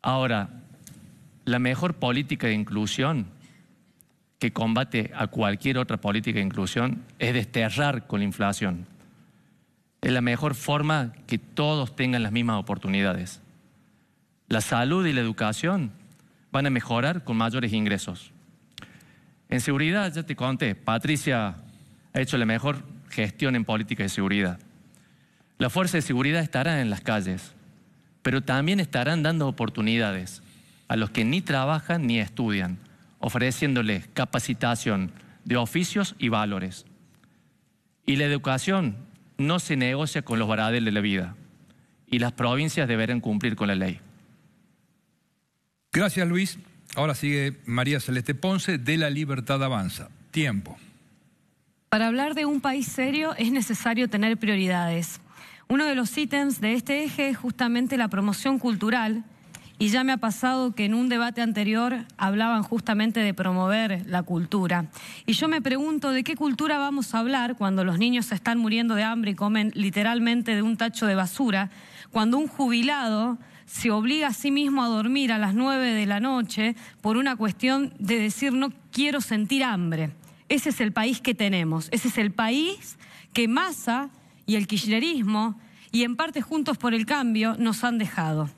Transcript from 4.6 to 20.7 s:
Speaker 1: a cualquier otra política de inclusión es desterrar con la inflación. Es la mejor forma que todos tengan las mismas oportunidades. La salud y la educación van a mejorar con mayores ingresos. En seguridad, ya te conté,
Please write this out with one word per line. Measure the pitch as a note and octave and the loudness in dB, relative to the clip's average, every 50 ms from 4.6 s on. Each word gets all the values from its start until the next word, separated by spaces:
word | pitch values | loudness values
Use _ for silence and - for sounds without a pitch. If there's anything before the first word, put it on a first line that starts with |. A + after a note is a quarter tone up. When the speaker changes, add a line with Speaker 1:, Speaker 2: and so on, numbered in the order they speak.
| A2+ A2+ A2+ B2 C3+ - - A#2 G#2 - - | 0 0 2 0 0 0 -2 -2 -2 -4 -4
Speaker 1:
a | - A2+ | -4 -4
cualquier | - - - A2 G2+ G2 F#2+ - C3+ C3 | -4 0 0 0 0 0 0 -2 -2 0
otra | B2+ B2 - A#2 | 0 -2 -2 -4
política | G2+ - G#2 G2+ A2 G#2 A#2 A2 G#2+ | -2 -2 -2 -2 0 -2 -2 -2 0
de | G2 | -2
inclusión | F#2+ - G#2 F#2+ F#2 - A2+ A#2+ C3 - - - - - - | -2 -2 -2 -4 -2 0 0 0 0 -2 -6 -8 -16 -8 -4
es | A#2+ A#2+ A#2+ | -2 0 0
desterrar | B2 G#2 - - B2 A2+ G#2+ F#2 B2+ D3 C#3+ C3+ A#2 - | 0 -2 -2 -2 -2 0 0 0 0 0 0 0 -2 -4
con | - A2 G2+ | -4 -2 0
la | G2+ | 0
inflación. | G2+ F#2 - G#2 G2+ G2 - A2 F#2+ F2 E2+ F2+ - - - - - - - - _ _ _ _ _ _ _ _ _ _ _ _ _ _ _ | 0 0 0 0 0 0 0 -2 -2 -2 -4 -8 -14 -18 -20 -20 -20 -20 -20 -20 _ _ _ _ _ _ _ _ _ _ _ _ _ _ _
Es | - B2+ | -2 0
la | B2+ B2 | 2 2
mejor | A#2+ B2 A#2+ A#2 D3+ D3+ C3+ | 2 0 0 0 0 -2 -4
forma | - - - D3 D3 D3 D3+ D#3 D3+ B2+ A#2 A2+ - - | -4 -2 -2 0 0 2 2 2 0 0 -2 -8 -14 -6
que | - A#2+ G#2+ | -4 -4 -4
todos | - - - - D3 D3+ D#3 D3 C3 A2+ - | -4 -6 -4 -2 0 2 2 0 -2 -4 -2
tengan | - B2+ B2+ B2 A#2+ | -2 0 0 2 0
las | A2+ G#2 G#2+ | 0 0 0
mismas | A#2+ A#2+ A#2 A2 G2+ | 0 0 2 0 0
oportunidades. | F#2 - G2+ F#2+ - F#2+ F#2+ G2 G2 G2 F2+ F2 F2+ F2+ - - - - - - _ _ _ _ _ _ _ _ _ _ _ _ _ _ _ _ _ - | -2 -4 -6 -4 -2 -2 0 2 2 0 0 -2 -6 -8 -12 -18 -20 -20 -20 -20 _ _ _ _ _ _ _ _ _ _ _ _ _ _ _ _ _ -2
La | A#2 A2 | -2 -2
salud | G#2 - C3 A#2 B2 C3+ E3 F#3+ F#3+ | 0 0 0 2 2 2 2 2 2
y | D#3+ C#3+ | 2 2
la | B2+ | 0
educación | A#2 A2+ G#2 - A#2 G#2+ G#2+ - - E3+ G3 F#3+ C#3 G#2+ - - - - - _ - _ _ _ _ _ | 0 -2 -2 -2 -2 -2 -2 0 0 0 0 0 -2 -4 -6 -14 -20 -20 -20 _ -20 _ _ _ _ _
van | - C3+ C#3 | -2 0 2
a | C#3+ | 2
mejorar | C3 A#2+ - - A#2+ A#2 B2+ D3 F3 F3+ B2+ | 0 0 0 0 0 0 2 0 -2 -2 -4
con | - A#2 | -2 0
mayores | A2+ A2+ A2+ A2 C3 A#2+ G#2+ | 0 0 0 0 -2 -2 0
ingresos. | G#2+ A2 G#2+ G#2 G2+ F#2+ - - F2 - - - - - - - - _ _ _ _ - - - - - - - - - _ - _ _ _ | 0 0 2 0 0 -2 -4 -8 -10 -12 -16 -20 -20 -20 -20 -20 -20 _ _ _ _ -20 -20 -20 -20 -20 -20 -20 -20 -20 _ -20 _ _ _
En | - - B2+ | -4 -2 -2
seguridad, | A2+ D3+ C#3 C#3 D#3 D#3+ F#3 G#3 G3+ F3+ D3 | 0 0 0 2 2 2 2 0 0 -2 -4
ya | E3 D#3+ | -6 -6
te | - C#3 | -6 -4
conté, | - B2+ C3 C3 A#2+ D3 A2 | -2 -2 -2 0 0 0 -2